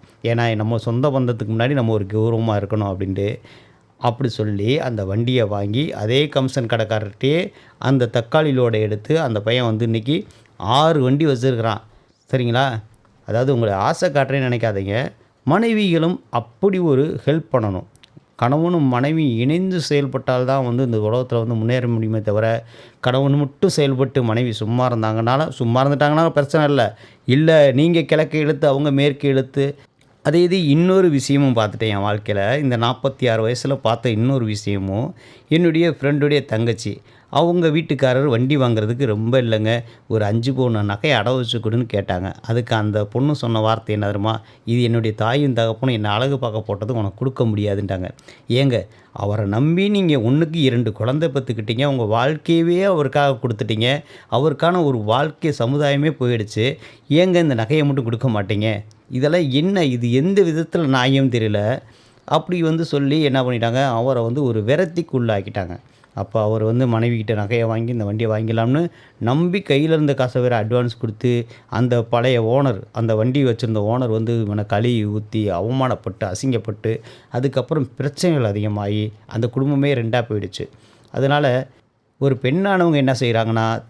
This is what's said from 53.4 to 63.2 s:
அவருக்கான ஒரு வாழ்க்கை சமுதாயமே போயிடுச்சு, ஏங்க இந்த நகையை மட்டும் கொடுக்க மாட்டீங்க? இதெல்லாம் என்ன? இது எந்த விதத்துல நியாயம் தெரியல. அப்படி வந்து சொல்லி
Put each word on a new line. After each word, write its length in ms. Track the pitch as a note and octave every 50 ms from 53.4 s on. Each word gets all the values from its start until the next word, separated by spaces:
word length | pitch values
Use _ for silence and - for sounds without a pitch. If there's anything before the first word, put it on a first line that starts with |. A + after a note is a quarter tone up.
| - B2 A2+ G#2 A#2+ G#2+ A2+ G#2+ A2+ B2 C3+ C#3+ - - - - - -
அவருக்கான 540 | - A#2+ C#3 D#3+ D3+ - - E3 F3+ F3+ E3
ஒரு 140 | C#3+ C3 A#2
வாழ்க்கை 540 | G#2 G#2 A2 B2+ D3 D#3 D3 - - E3 - -
சமுதாயமே 520 | B2 A#2 C#3 C#3+ D3+ C#3+ C#3+ C#3 C#3+ D#3+
போயிடுச்சு, 640 | D3 - C3 B2 B2 A2+ G#2 G#2 - G#2+ A2 C3 D3+ - - - - - _ -
ஏங்க 260 | C#3 D#3 F3+ F#3 F3+
இந்த 180 | F3 E3+ D3+ C3
நகையை 300 | A2+ A2 G#2 D3+ D#3 D3+
மட்டும் 200 | C#3+ C#3 C#3+ A#2+
கொடுக்க 240 | A2+ A2+ A2+ - C3
மாட்டீங்க? 560 | A2 G#2 G2+ F#2 A2 G2+ G#2+ A2+ G#2+ G2+ G#2+ - - _ _ -
இதெல்லாம் 400 | B2+ B2+ C3 D3+ D#3+ F3+ E3+ C#3
என்ன? 340 | B2+ C#3 D#3 F#3+ G3 F#3+ E3
இது 280 | C#3 B2 A#2+ A#2+ A#2+ A#2
எந்த 300 | C3 C#3+ F#3 G3 G3+ F#3+
விதத்துல 420 | E3+ D3+ D#3+ E3 - - F3 E3
நியாயம் 440 | C3+ C3+ C3 B2 C3 C3+ C#3 C3+ C3+
தெரியல. 280 | A#2+ A#2+ A2 A2 G#2 G#2 G#2 G#2+ B2+ - - - - - - - _ _ -
அப்படி 380 | - C#3+ D#3+ D#3+ - F3+ F3+ E3
வந்து 220 | D#3+ D#3+ D#3+ E3
சொல்லி 380 | D3+ - C#3+ C#3 C#3 C#3+ D#3+